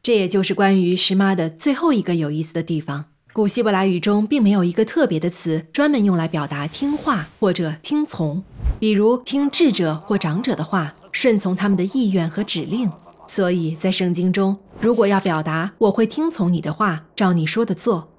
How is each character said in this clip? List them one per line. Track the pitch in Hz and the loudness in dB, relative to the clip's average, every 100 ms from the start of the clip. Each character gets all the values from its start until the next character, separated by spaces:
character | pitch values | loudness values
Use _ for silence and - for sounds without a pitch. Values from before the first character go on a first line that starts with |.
这 | - | 2
也 | 220 180 | 2 2
就 | 196 | 0
是 | 190 | 0
关 | 190 196 190 | 2 4 4
于 | 175 | 2
什 | 180 - | 2 2
么 | 190 196 | 2 2
的 | 185 160 | 2 -2
最 | 160 294 | -2 -2
后 | 269 330 | 0 2
一 | 240 | 2
个 | 180 | 0
有 | 175 147 | -2 0
意 | 156 | -4
思 | 156 | -4
的 | 170 | -6
地 | 160 160 | -2 -4
方。 | 151 143 151 _ _ | -4 -8 -10 _ _
古 | - 202 | -2 0
希 | 247 | 2
伯 | 220 | 0
来 | 190 190 | 2 2
语 | 180 | 0
中 | 202 208 214 | 0 0 2
并 | 294 | 2
没 | 208 | 4
有 | 202 | 4
一 | 175 | 2
个 | 175 | 0
特 | 220 330 262 | 0 2 2
别 | 160 | 0
的 | 175 | -2
词 | - 170 160 160 | -4 -2 -4 -2
专 | - 294 | 0 2
门 | 277 | 2
用 | 202 | 2
来 | 175 160 | 2 0
表 | 160 | -4
达 | 143 143 147 | -4 -6 -6
听 | - 277 | -4 -4
话 | 302 320 220 151 _ | -2 -2 -2 -4 _
或 | 202 | 0
者 | 175 160 156 | 0 -2 -6
听 | - 302 | -4 -2
从， | 302 - 160 160 - - - - | -2 -4 -4 -4 -10 -4 -4 0
比 | 214 | 0
如 | 202 214 247 | 4 2 0
听 | - 277 285 | -2 -2 0
智 | - 320 | 2 2
者 | 196 165 156 | 2 -2 -2
或 | - | -2
长 | 202 170 165 | -2 0 -2
者 | 254 | -2
的 | 175 | -4
话， | 156 190 147 - - | -2 -2 -4 -10 -12
顺 | - 262 208 | 0 2 2
从 | 190 | 0
他 | 185 202 | -2 0
们 | |
的 | 190 | 0
意 | 185 269 220 | 0 0 0
愿 | 185 165 | 0 0
和 | 196 | -4
指 | 208 170 | -4 -6
令。 | 139 214 220 - - - | -4 -2 -2 -4 -20 -20
所 | - - 180 | -8 -2 0
以 | 180 160 | 0 -2
在 | 160 190 | -2 -2
圣 | 185 180 | 0 0
经 | 175 185 | 0 0
中， | 190 196 196 - - | 2 0 -2 -8 -2
如 | 220 | 0
果 | 233 294 | 2 2
要 | - | 2
表 | 190 156 | 0 -2
达 | 156 160 185 - | -2 -4 -4 0
“我 | 214 | 0
会 | 202 | 2
听 | 226 294 320 | 0 0 -4
从 | 320 175 | 0 0
你 | 170 | 0
的 | 151 | -4
话， | 156 214 156 - | -2 -2 -2 -8
照 | - 190 | -2 0
你 | 175 156 | 2 0
说 | 220 | -2
的 | 226 | -2
做” | 180 240 180 - | -2 -2 -2 -4